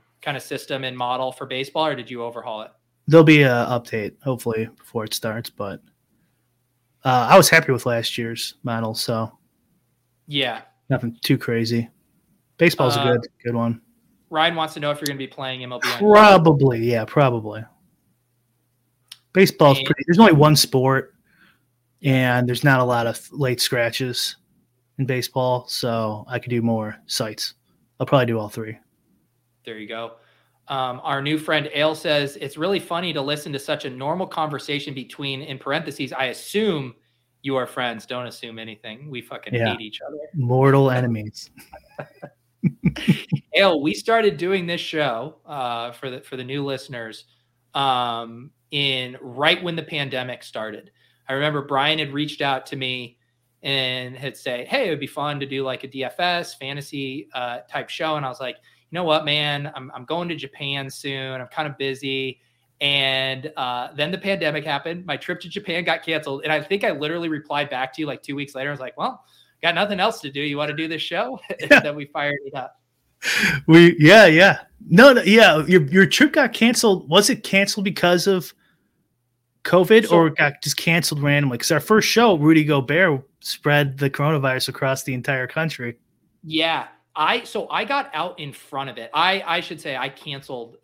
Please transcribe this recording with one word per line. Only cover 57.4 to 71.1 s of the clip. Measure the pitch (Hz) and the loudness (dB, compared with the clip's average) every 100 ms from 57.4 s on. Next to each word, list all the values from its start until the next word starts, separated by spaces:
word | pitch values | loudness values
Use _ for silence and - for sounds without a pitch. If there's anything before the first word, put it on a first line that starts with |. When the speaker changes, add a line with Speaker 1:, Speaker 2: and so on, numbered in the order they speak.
| 123 123 - | -8 -10 -10
Speaker 1:
type | 143 123 | -12 -10
show." | - 160 151 | -8 -6 -4
And | |
I | 135 | -6
was | 123 | -8
like, | 127 117 | -12 -12
"You | _ _ _ 170 | _ _ _ -6
know | 175 | 0
what, | 156 143 | 0 0
man? | 147 147 143 143 147 | -2 -2 -4 -8 -12
I'm, | 127 131 | -16 -18
I'm | 123 | -8
going | 165 175 | -6 -6
to | 156 | -8
Japan | 131 - 143 139 131 | -12 -12 -8 -8 -8
soon. | - 143 139 135 131 | -10 -10 -8 -10 -10
I'm | 123 | -12
kind | - 151 | -8 -8
of | 135 | -6
busy." | 135 131 139 135 131 - _ _ _ _ | -6 -6 -6 -6 -6 -10 _ _ _ _
And, | 143 139 135 135 135 131 147 - | -2 0 0 -2 -4 -6 -10 -8
uh, | 127 123 123 139 | -6 -6 -8 -6
then | 151 | -6
the | 185 | -4
pandemic | 196 190 160 151 | -4 -4 -2 -4
happened. | 147 143 165 175 180 | -4 -6 -6 -10 -8
My | 139 | -10
trip | - 180 | -8 -10
to | 180 | -10
Japan | - - 170 | -12 -6 -6
got | 170 165 | -2 -4
canceled. | - 156 151 139 | -2 -6 -4 -8
And | 151 | -2
I | 156 | -4
think | - 202 | -2 -2
I | 214 | -2
literally | 151 147 170 170 | -2 -4 -6 -6
replied | 151 - 147 147 | -6 -6 -6 -4
back | 127 131 | -6 -8
to | - | -6
you, | 151 | -8
like, | 127 | -8
two | - 143 | -10 -10
weeks | 139 | -8
later. | 131 139 | -8 -8
I | |
was | 143 | -8
like, | 131 143 | -12 -8
"Well, | 214 254 _ _ _ _ | -8 -8 _ _ _ _
got | 165 | -4
nothing | 170 196 196 | -2 -2 0
else | 202 220 | -2 -4
to | 143 | -10
do. | 139 | -8
You | 147 143 | -6 -4
wanna | 147 147 | -6 -6
do | 160 | -8
this | 160 | -8
show?" | - | -6